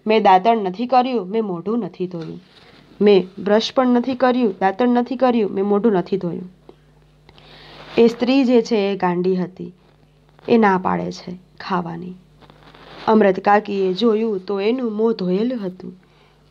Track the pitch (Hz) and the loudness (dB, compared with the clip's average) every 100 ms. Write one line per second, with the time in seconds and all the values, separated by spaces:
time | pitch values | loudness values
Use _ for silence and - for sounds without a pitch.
0 | 214 220 202 190 208 233 190 185 247 254 | 0 2 6 6 4 0 -2 -6 0 0
1 | 254 240 180 220 214 170 175 233 180 - | 0 -2 -4 -4 -4 -6 -4 -4 -6 -8
2 | 185 170 160 170 - _ - - _ - | -8 -8 -12 -14 -20 _ -20 -20 _ 0
3 | 208 196 180 - 185 208 220 - 254 240 | 4 4 2 -6 0 0 0 0 2 2
4 | 247 254 254 247 233 190 190 190 247 240 | 0 0 0 2 0 0 -2 0 0 0
5 | 240 254 254 240 202 190 202 202 226 190 | -2 0 0 2 0 -2 0 0 2 0
6 | 180 185 175 185 180 - - - _ _ | 0 -4 -4 -8 -12 -20 -20 -20 _ _
7 | _ _ _ - - - - - - - | _ _ _ -20 -20 -20 -20 -20 -4 2
8 | 233 233 240 269 247 247 226 220 196 196 | 4 2 0 2 4 2 2 0 -2 -2
9 | 180 175 180 185 175 - 175 - _ _ | -2 0 -2 -2 -4 -10 -18 -18 _ _
10 | _ _ _ _ - 233 208 185 185 175 | _ _ _ _ 0 2 4 2 0 -4
11 | 175 180 - 185 _ - - 185 165 170 | -4 -10 -14 -18 _ -16 -6 -6 -6 -10
12 | 180 185 _ _ - - - - - - | -14 -16 _ _ -20 -20 -20 -20 -20 -8
13 | - 220 202 190 208 208 208 202 185 185 | 2 4 4 2 2 2 2 -2 -2 0
14 | 233 214 226 196 185 196 202 262 240 208 | 0 0 -2 -4 -6 -4 -2 -2 -4 -2
15 | 226 220 180 185 240 247 190 185 185 185 | -2 0 -2 -2 -2 -4 -8 -10 -16 -20
16 | _ _ _ _ _ | _ _ _ _ _